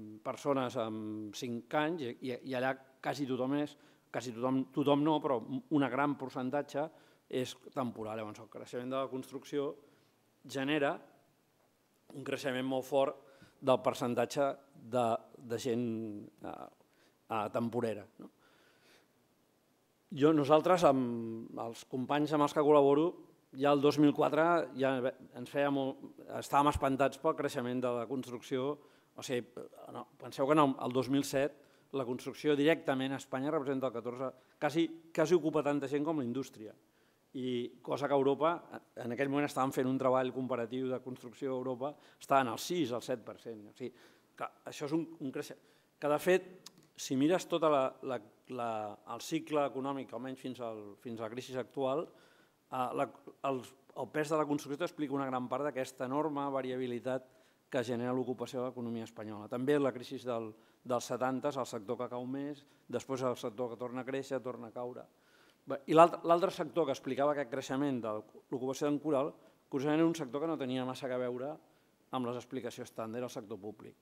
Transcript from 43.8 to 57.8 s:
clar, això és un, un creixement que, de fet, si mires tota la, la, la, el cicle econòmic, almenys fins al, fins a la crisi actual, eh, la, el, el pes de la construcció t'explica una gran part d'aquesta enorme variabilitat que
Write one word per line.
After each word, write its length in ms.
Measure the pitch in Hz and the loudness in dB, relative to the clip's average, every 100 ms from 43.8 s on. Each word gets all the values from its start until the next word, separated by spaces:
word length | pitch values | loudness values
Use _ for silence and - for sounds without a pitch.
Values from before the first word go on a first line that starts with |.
| 123 - - _ _ - | -12 -12 -20 _ _ -10
clar, 120 | 123 - - | -10 -10 -14
això 220 | - 147 | -8 -2
és 60 | 165 | -2
un, 80 | 160 165 | -4 -8
un 120 | 139 | -8
creixement 280 | 147 - - _ _ _ - | -8 -10 -14 _ _ _ -4
que, 100 | 147 | 0
de 100 | 147 | 2
fet, 260 | 180 185 185 - - - - - | 4 4 2 -16 -20 -20 -20 -12
si 200 | - 131 | -2 2
mires 280 | 147 180 - | 4 4 2
tota 200 | 165 156 | 2 4
la, 140 | 143 131 - | 4 2 -2
la, 160 | 135 123 101 _ - 123 | -6 -6 -8 _ -10 -6
la, 160 | 117 110 104 104 - | -4 -4 -6 -10 -12
el 80 | 117 - | -10 -4
cicle 400 | 165 151 147 143 | -6 -2 0 0
econòmic, 440 | 131 135 139 127 | -2 -4 -4 -6
almenys 280 | 113 131 131 | -8 -8 -10
fins 220 | 135 123 117 | -10 -8 -8
al, 160 | 110 104 101 | -8 -12 -14
fins 160 | 123 113 | -12 -8
a 80 | 110 | -8
la 60 | |
crisi 240 | 123 127 127 | -8 -8 -8
actual, 480 | 117 139 131 143 190 | -6 -2 0 0 -2
eh, 840 | - - _ _ _ _ 127 123 135 | -10 -20 _ _ _ _ -4 -2 -2
la, 120 | 139 - - - 139 | -4 -6 -20 -6 -4
el, 120 | 131 107 - _ - | -2 -6 -18 _ -10
el 80 | 127 | -4
pes 200 | 156 151 | -2 0
de 60 | 156 | 2
la 80 | 147 | 2
construcció 300 | 147 139 143 | 0 -2 -4
t'explica 360 | 170 - 147 139 | -4 -4 -2 -2
una 120 | 135 | -2
gran 180 | 127 123 | -2 -2
part 160 | 127 147 | -2 -2
d'aquesta 420 | 127 127 - 127 | -4 -6 -6 -2
enorme 400 | 143 156 143 139 | 0 0 -2 -2
variabilitat 760 | 135 127 127 127 120 123 131 - _ _ _ _ | -2 -2 -4 -4 -4 -2 -4 -6 _ _ _ _
que 160 | 135 | -2